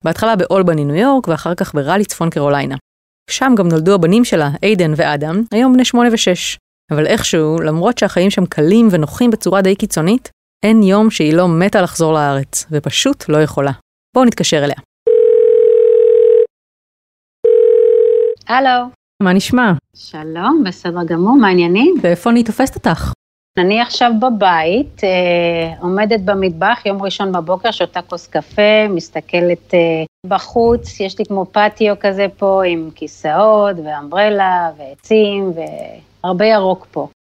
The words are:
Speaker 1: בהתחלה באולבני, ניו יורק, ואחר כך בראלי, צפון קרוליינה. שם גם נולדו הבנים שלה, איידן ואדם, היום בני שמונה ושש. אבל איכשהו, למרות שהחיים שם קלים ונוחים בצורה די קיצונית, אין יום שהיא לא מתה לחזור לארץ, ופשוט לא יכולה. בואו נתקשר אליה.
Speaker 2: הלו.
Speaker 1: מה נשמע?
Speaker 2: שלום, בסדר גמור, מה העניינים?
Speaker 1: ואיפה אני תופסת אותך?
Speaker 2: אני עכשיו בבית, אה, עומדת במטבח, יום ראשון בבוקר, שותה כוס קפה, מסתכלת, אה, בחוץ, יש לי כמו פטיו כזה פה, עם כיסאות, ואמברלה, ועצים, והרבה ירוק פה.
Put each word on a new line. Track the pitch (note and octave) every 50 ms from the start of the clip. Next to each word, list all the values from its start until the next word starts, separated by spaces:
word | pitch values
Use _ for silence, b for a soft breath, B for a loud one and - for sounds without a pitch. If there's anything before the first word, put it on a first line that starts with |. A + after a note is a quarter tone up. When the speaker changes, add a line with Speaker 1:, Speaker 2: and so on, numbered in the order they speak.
| -
Speaker 1:
בהתחלה | E3 E3 - A3 A3 A3+
באולבני, | G3 F3 - F#3 G3 F#3+ F3+ E3 D#3 D3
ניו | C#3+ C#3+
יורק, | E3 A3 C4+ C#4 C4 - -
ואחר | E3 D3+ - E3 E3+
כך | - F#3+ - -
בראלי, | D3 C#3 C#3 F3 G3+ G#3+
צפון | - - - E3+ E3
קרוליינה. | E3 E3 C#3+ C#3+ C#3+ C#3+ C#3 C#3 C3+ C#3 _ _ _ _ _ _ _ _ _ -
שם | - - B3+ C4+ B3+
גם | G#3 F#3+ F3
נולדו | E3 D#3+ D#3 F3+ G3+
הבנים | G3 E3 E3 F#3 A#3 B3
שלה, | - - F3 D3+ C#3+ C#3+ - -
איידן | G3 A3 F#3 F3+ D#3 D#3
ואדם, | D3+ E3 D3 D3+ C#3+ D3 D3+ E3 G3 A#3 A3+ -
היום | G#3+ B3 C4 B3+
בני | B3+ B3+
שמונה | - - A#3 A#3+ A#3+ A3
ושש. | A3+ - F#3+ F3+ E3+ - - - - _ _ _ _ _ _
אבל | D#3+ D3 D#3
איכשהו, | - G#3 - - - - E3+ D#3 D3+ D#3 E3
למרות | E3 D#3 D#3 E3 E3+ A3 B3 -
שהחיים | - F#3+ - F#3 F3 G3+
שם | - - F#3
קלים | F3 - - D3+ D#3+ G3 A3+ A#3 A3
ונוחים | F3+ E3+ D3+ D3 - - B3 A#3+
בצורה | A3 A3 - F3+ F3+ G3 F#3+
די | F#3+ G3
קיצונית, | G3 - G3 - E3 D#3 E3+ A3 B3+ _ - _ _ _ _ _ _ -
אין | G#3 A3 A3+ G#3
יום | F#3 F#3+ G3+ A3 A3
שהיא | G#3 - D#3+ D3+ D3+
לא | E3+ F3+ F3+
מתה | E3 D#3+ F3+ G3+ - A3 F3+
לחזור | E3 - - E3 D#3 D#3+
לארץ, | D#3 D3 C#3+ C#3 C#3 C#3 - - - - _
ופשוט | D#3 D3 - D3+ - - - C4+ C#4+ - - -
לא | D3+ D3+ D#3
יכולה. | D3 - - C#3 C#3 C3+ - _ _ _ _ _ _ _
בואו | B3 C4
נתקשר | A#3+ - - F3+ - - D#3 C#3+
אליה. | C#3+ C3+ - - _ _ _ _ - A#4+ A#4+ A#4+ A#4+ A#4+ A#4 A#4 - A#4+ - - - - - - - - - - - - - - A#4 A#4 A#4 - - _ _ _ _ _ _ _ _ _ _ _ _ _ _ _ _ _ _ _ - - - - - - - - - - - - - - - - - - _ _ -
Speaker 2:
הלו. | A3+ B3+ C4+ C4 B3+ B3 B3 B3 B3 _ _ _ _ _ G3+
Speaker 1:
מה | F#3 F3+
נשמע? | G3 F#3+ - - B3 B3 G#3+ F3 C3+ _ _ _
Speaker 2:
שלום, | _ - - - D#3 D#3 D#3+ D#3+ E3+ F3+ A#3 D4+ E4 B3+
בסדר | F#3 F3 - - F3+ E3+ F3 E3+
גמור, | D#3+ F3 E3 F3+ G#3 B3+
מה | C#4+ A3+ G3
העניינים? | F#3 F3+ E3+ E3+ F3+ G3 B3+ E4+ F#4+ C#4 F#3+
Speaker 1:
ואיפה | F3 F3 E3+ - A#3
אני | A#3 A#3+ A#3
תופסת | A#3 G#3+ - C4 C4 -
אותך? | - - - E3 - - C3 B2 _ _ _ _ _ _ _ _ -
Speaker 2:
אני | F3+ F#3 G3+ A3+
עכשיו | A#3+ A#3+ - - C4 A#3+ A#3 G#3+
בבית, | A3 B3+ A#3+ G#3 G3 F#3 F3 E3 D#3+ E3 F3+ A#3 D4 - - - -
אה, | G3 F#3 F3+ F3+ F3 F3 F3 F3 E3+ E3+ E3+ E3 E3 E3 -
עומדת | - F3+ F#3 G3 G#3+ G#3+ A3+ A3
במטבח, | F#3 F#3+ G3+ G3 F#3+ F#3 E3 D#3+ F#3 G3+ A#3 A#3+ -
יום | G#3 G3 G3 G3
ראשון | G3 F3+ - G#3 G3 F#3
בבוקר, | F3 E3 D#3+ F#3 F#3 - A#3
שותה | G#3+ - F3+ E3+ _ F3+ F3
כוס | _ - F3 -
קפה, | - - D#3+ D3+ - - A3 G#3 G#3 G#3+ G#3+ G#3+ G#3+
מסתכלת, | G3 E3 D3 - _ D#3+ D3+ - - F3 F3 F3 F3 E3+ _ _ -
אה, | F3 E3+ E3 E3 D#3+ D#3+ - _ _ _
בחוץ, | F#3 G3 F#3 - - - A#3+ A#3 A#3 A#3 A#3+ - - - -
יש | G#3 F#3+ F#3+ -
לי | G#3+
כמו | - G3+ G3 F#3 F#3 _
פטיו | G#3+ G#3 G#3+ G#3 - A3 G#3 G3+ G3
כזה | - G3+ G3 F#3+ G3+ F#3+ G3 _
פה, | G3+ G3 F#3+ F#3+ F#3+
עם | F3+ E3+ E3 D#3+ D#3+ D3+
כיסאות, | - D#3 D3 - - - D#3+ D3+ F3 G#3 A3 G#3+ G#3+ G#3 G3+ G3 E3+ D#3
ואמברלה, | D3+ D3+ D3 C#3+ C#3+ D#3 F#3+ G#3 G#3+ G#3 G3+ F#3+ F#3 F#3 F3+ F3 E3 D#3 D3
ועצים, | D3 C3 C#3+ _ _ - A3 A3 G#3+ G3+ G3+ G3+ G3 F#3+ E3+ E3 D#3+ D#3 D#3 - - - - - _ _ _ _ -
והרבה | F3+ F#3 F3 G#3
ירוק | A3 A3 G#3+ F#3+ F#3+ F#3 F#3 - _
פה. | _ D#3 C#3 D3 _ _